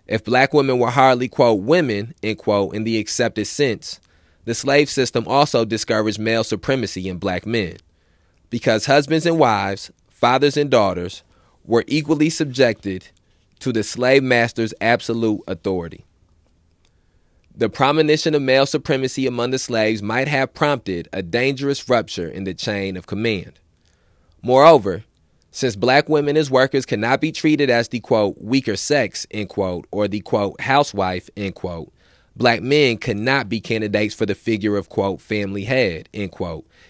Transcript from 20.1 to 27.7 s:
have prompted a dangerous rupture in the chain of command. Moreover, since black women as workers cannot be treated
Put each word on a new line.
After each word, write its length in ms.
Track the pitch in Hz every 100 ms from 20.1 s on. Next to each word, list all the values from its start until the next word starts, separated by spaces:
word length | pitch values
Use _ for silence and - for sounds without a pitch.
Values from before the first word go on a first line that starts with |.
| 120 135
have 260 | 143 131
prompted 560 | - 147 135 - 87 -
a 120 | 98
dangerous 640 | 87 117 135 135 139 143 -
rupture 400 | 120 90 - 82
in 140 | 90
the 100 | 95
chain 420 | 87 - 101 98 92
of 120 | -
command. 460 | 101 117 101 - _ _ _ _ _ _ _ _ _
Moreover, 600 | 123 131 156 147 98 90 - _ _ _ _
since 260 | - 131 101
black 320 | 120 139 151
women 300 | 151 143 151
as 140 | 143
workers 340 | 131 135 139 -
cannot 340 | 107 113 139
be 120 | 160
treated 400 | 147 156 151 139